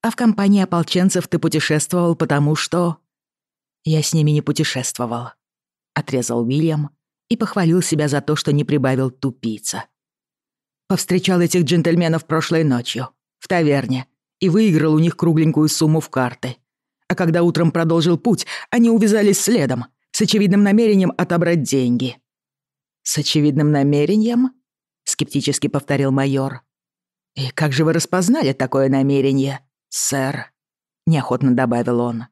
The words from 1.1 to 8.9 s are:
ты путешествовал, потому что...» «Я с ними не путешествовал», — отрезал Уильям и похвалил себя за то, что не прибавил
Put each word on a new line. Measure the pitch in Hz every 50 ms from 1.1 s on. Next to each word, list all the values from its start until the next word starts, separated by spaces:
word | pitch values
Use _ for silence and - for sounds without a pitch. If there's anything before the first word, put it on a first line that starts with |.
| - 185 170
ты | - - -
путешествовал, | - 165 151 160 - - 151 151 - - - 180 175 170 170
потому | 170 165 131 143 143 147 147 156
что...» | 151 - - - 175 175 170 165 _ _ _ _ _ _ _ _ _ _ _ _ _ _ _ _ _ _
«Я | 156 156 156
с | 147 - -
ними | 160 151 147
не | 151 151
путешествовал», — | 151 - 147 - 156 - - 131 123 - - - 123 113 117 120 120 117 - _ _ _ _ _ _ _ _ _ _ _ _
отрезал | 120 113 - - 127 117 - 120 120
Уильям | 117 117 131 147 160 165 156 151 147 147 _ _ _ _ _ _ _ _
и | 233
похвалил | 226 220 - - 214 180 160 165 185
себя | 170 - 160 151 151
за | 147 139 143
то, | 139 - 151
что | 151 - -
не | 143 147 147
прибавил | 147 151 147 135 135